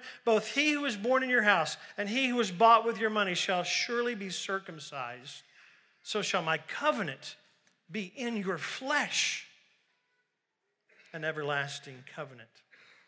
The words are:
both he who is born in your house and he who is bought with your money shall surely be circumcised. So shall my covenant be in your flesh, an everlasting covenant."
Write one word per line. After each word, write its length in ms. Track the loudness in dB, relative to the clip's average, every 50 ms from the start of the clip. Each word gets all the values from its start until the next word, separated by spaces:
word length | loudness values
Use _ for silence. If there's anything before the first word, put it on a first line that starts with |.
| -6 -12 -18 -2 2
both 320 | 4 4 4 4 2 0
he 160 | 2 2 2
who 140 | 2 2 0
is 100 | -2 -2
born 260 | 0 2 2 2 4
in 80 | 4 4
your 140 | 4 4 6
house 320 | 6 6 4 4 0 -4 -8 -12 -10 -8
and 100 | -6 -4
he 220 | -2 0 0 0 2
who 100 | 2 2
is 100 | 0 0
bought 360 | 4 6 8 8 8 8 6
with 120 | 2 0
your 120 | 0 0 0
money 260 | 2 2 0 0 0
shall 300 | 0 0 0 0 0 0
surely 500 | 0 -2 -2 -2 -2 -2 -2 -2 -2 -4
be 140 | -4 -6 -8
circumcised. 1120 | -8 -6 -6 -4 -4 -6 -6 -8 -14 -14 -14 -10 -8 -8 -8 -8 -10 -12 -14 -16 -18 -18 -20 _ _ -20 -20 -20 -20 _ _ _ _ _
So 200 | -10 -6 -4 -4
shall 200 | -2 0 0 0
my 160 | 0 0 -2 -2
covenant 760 | -2 -6 -8 0 0 2 2 2 -2 -4 -6 -8 -12 -14 -16 -16 _ _ _ _ _ _ _ _ _ -10
be 140 | -8 -8 -8 -8 -8
in 220 | -8 -6 -4 -4
your 200 | -4 -2 -4 -4
flesh, 880 | -4 -6 -6 -8 -6 -4 0 0 0 0 0 0 0 0 0 -2 -4 -8 -14 -20 _ _ _ _ _ _ _ _ _ _ _ _ _ _ _ _ _ _ _ _ _ _ _ _ _ _ _ _ _ -20 -16
an 140 | -10 -6 -4
everlasting 800 | -4 -4 -4 -2 -2 -2 -2 -2 -4 -6 -10 -12 -14 -16 -18 -18
covenant." 440 | -14 -12 -12 -12 -12 -14 -18 -20 -20 _ _ _ _ -20 -20 -20 -20 -20 _ _